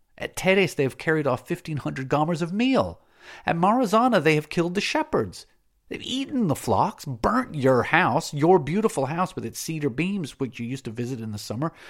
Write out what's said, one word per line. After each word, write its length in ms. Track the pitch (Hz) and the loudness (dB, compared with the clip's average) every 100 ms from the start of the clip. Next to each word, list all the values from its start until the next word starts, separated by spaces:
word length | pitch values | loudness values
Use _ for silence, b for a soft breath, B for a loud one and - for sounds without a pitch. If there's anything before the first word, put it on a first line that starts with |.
| _ - | _ -12
At 200 | - - | -10 -2
Teres 380 | 180 190 175 | 2 4 4
they 100 | - | 2
have 140 | 135 - | -2 0
carried 280 | - 160 143 | 0 2 2
off 220 | 123 - | 0 -2
fifteen 300 | 170 - 151 | -8 -6 -6
hundred 300 | 151 143 135 | -6 -6 0
gomers 340 | 139 156 165 | 2 2 0
of 100 | 170 | -2
meal. 480 | 196 254 254 92 - B B B B | 0 2 2 0 -4 B B B B
At 120 | - 170 | -2 2
Marazana 680 | 185 240 233 214 254 214 | 4 4 4 4 4 4
they 140 | 151 151 | 4 2
have 140 | - | 2
killed 240 | - 170 | -2 0
the 60 | 180 | -2
shepherds. 680 | - 302 302 175 104 - - _ _ _ - | -2 -2 0 -2 -2 -6 -18 _ _ _ -14
They've 120 | - | -12
eaten 460 | - 262 269 285 196 | -6 -6 -4 -2 0
the 80 | |
flocks, 500 | 131 - 101 160 - | 0 0 2 0 -2
burnt 500 | - 127 202 226 247 | -10 -4 0 0 -2
your 280 | 151 131 127 | 0 4 4
house, 500 | 107 156 170 120 - | 4 2 2 0 -2
your 260 | 147 160 185 | 0 4 4
beautiful 480 | 139 185 214 - 131 | 2 0 0 0 -2
house 280 | 165 185 | -2 -4
with 100 | - | -4
its 140 | 113 - | -8 -8
cedar 320 | - 160 147 | -8 -4 -2
beams, 480 | 117 175 202 147 - | -2 -2 -4 -6 -6
which 220 | 131 - | -8 -6
you 60 | 117 | -8
used 180 | 131 | -8
to 60 | 123 | -8
visit 300 | 113 120 131 | -8 -6 -8
in 120 | 110 | -8
the 60 | 107 | -8
summer. 340 | - 110 156 B B | -8 -4 -6 B B